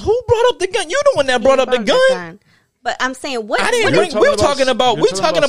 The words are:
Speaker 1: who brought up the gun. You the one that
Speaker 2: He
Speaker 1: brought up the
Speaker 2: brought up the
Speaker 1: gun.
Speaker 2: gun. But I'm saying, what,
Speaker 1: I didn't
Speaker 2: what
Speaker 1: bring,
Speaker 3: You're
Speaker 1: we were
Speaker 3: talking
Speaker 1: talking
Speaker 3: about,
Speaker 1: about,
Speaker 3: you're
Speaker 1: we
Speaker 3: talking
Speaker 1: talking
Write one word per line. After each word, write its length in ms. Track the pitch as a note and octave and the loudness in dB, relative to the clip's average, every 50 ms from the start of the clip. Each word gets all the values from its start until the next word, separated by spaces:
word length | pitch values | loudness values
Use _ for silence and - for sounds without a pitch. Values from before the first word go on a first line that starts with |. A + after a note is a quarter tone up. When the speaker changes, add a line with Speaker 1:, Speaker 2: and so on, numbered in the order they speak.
| G3+ | -4
Speaker 1:
who 200 | E4+ A4 B4 A#4+ | -2 -2 -2 0
brought 200 | - A#4 G#4+ A#4+ B4 | 0 0 2 2 0
up 80 | D#4+ C#4+ | 0 -2
the 80 | F4+ | -4
gun. 240 | F#4+ F#4+ A4+ F4+ D4+ | -4 -4 -4 -4 -2
You 100 | B4+ C#5 C#5+ | -4 0 2
the 80 | C#5+ B4 | 2 2
one 120 | D#4+ C#4 | 2 0
that 140 | C4 B3 B3 | 0 -2 0
Speaker 2:
He 60 | G#3 | 2
Speaker 1:
brought 140 | C4+ C4+ C4+ | 2 2 2
up 100 | B3+ B3 | 2 0
the 60 | B3+ A#3+ | -2 -2
Speaker 2:
brought 20 | |
up 60 | A3 A3 D4+ B4+ C5 C5 | 0 0 2 2 2 2
the 60 | C5 | 2
Speaker 1:
gun. 120 | F3+ F3 E3 | -2 -6 -12
Speaker 2:
gun. 100 | E3+ G3+ _ _ _ _ _ _ _ _ - | -18 -20 _ _ _ _ _ _ _ _ -10
But 140 | A#3+ - - | -8 -6 -4
I'm 160 | B3 C4 - | -4 -6 -6
saying, 320 | - - D4+ C4 A#3 A3 | -8 -10 -8 -8 -8 -6
what, 140 | G3+ D4 - - | -4 -2 -2 0
Speaker 1:
I 80 | - | 0
didn't 140 | B4 A#4+ G#4+ | 0 0 0
Speaker 2:
what 100 | - - | 2 2
Speaker 1:
bring, 160 | - G4+ F4 | 2 0 0
Speaker 3:
You're 100 | - - - | 0 2 2
Speaker 1:
we 60 | C#5+ | 2
were 40 | C#5 | 2
Speaker 3:
talking 300 | - - D4 C#4 C4 C4 | 2 0 0 0 0 0
Speaker 1:
talking 20 | C4 | 0
Speaker 3:
about, 240 | B3+ G#3+ B3+ B3+ A3 | 0 2 0 0 2
Speaker 1:
about, 20 | |
Speaker 3:
you're 60 | - E4+ | 2 0
Speaker 1:
we 40 | A#4 | 0
Speaker 3:
talking 120 | C5 F#4+ E4+ D#4+ - D#4+ | 0 0 -2 -2 0 0
Speaker 1:
talking 40 | D4 | 0